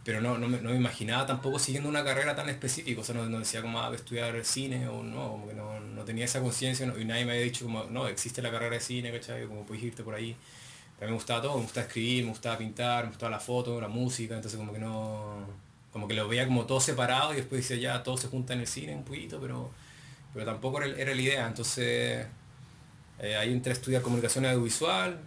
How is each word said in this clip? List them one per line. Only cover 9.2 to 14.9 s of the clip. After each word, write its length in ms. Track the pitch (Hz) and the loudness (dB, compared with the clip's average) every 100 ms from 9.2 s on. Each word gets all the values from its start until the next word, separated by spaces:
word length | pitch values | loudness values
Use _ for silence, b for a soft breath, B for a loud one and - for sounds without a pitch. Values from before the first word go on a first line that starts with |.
| 117 120 113 | -6 -6 -6
Como 180 | 107 104 | -8 -8
puedes 160 | 107 | -4
irte 220 | 120 117 | -6 -6
por 120 | 110 107 | -6 -4
ahí. 200 | 113 117 B B B B B - | -4 -6 B B B B B -8
Pero 120 | 107 | -2
me 20 | 113 | -2
gustaba 260 | - 117 | 2 2
todo, 160 | 135 139 | 2 0
me 60 | |
gustaba 240 | 110 - 117 | 0 -2 -2
escribir, 380 | 117 117 123 117 | 0 4 4 2
me 40 | |
gustaba 300 | 110 117 110 | -2 -2 -2
pintar, 460 | 110 104 120 120 113 | -4 0 2 2 0
me 40 | |
gustaba 220 | 95 117 | -4 -2
la 80 | 123 | -2
foto, 420 | - 123 120 120 | 0 0 2 -2
la 60 | 107 | -2
música, 480 | 113 123 123 110 110 | 0 0 0 -2 -4
entonces 240 | 110 110 | -6 -6
como 120 | 107 | -6
que 60 | 104 | -4
no, 720 | 110 | -4